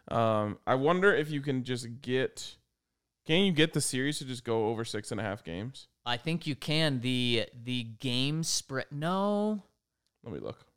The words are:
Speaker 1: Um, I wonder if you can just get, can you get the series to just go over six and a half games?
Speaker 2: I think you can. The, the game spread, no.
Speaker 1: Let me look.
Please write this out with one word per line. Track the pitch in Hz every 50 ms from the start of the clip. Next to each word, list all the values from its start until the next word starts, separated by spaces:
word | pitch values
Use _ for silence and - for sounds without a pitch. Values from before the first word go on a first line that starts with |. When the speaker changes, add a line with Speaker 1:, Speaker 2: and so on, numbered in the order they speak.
| _ -
Speaker 1:
Um, | - 117 117 113 110 107 107 104 - - _
I | - 123
wonder | 131 135 151 175 180 185 202 185
if | 131 151 151
you | 156 143
can | 139 147 131 131 123
just | 127 127 117 123 117 117 117
get, | - 123 127 127 131 - - - - - - - _ _ _ _ _ _ _ _ _ _ _ _ _
can | - 160 180 202
you | 196
get | 170 143 156 160 -
the | 151
series | - - - 127 131 143 151 -
to | 147
just | 127 127 120 -
go | 120 113 113 110
over | 107 117 110 117
six | - - 107 - -
and | 120 101
a | 113
half | 101 98 - -
games? | 80 82 90 107 127 135 - - - _ _ -
Speaker 2:
I | 120 120
think | 120 - 156 165 165 -
you | 156 143
can. | - - - 151 156 160 151 139 123
The, | 113 127 127 123 123 120 117 113 104 - - 123 117
the | 123 127 123 120
game | 113 110 - - 131 120 127 131 143 151 160 160
spread, | - - - - - 135 131 - -
no. | 143 143 156 165 185 196 196 202 208 208 208 214 214 208 - _ _ _ _ _ _ _ _ _ _ _ -
Speaker 1:
Let | 117 90
me | 65
look. | 50 57 - - - _ _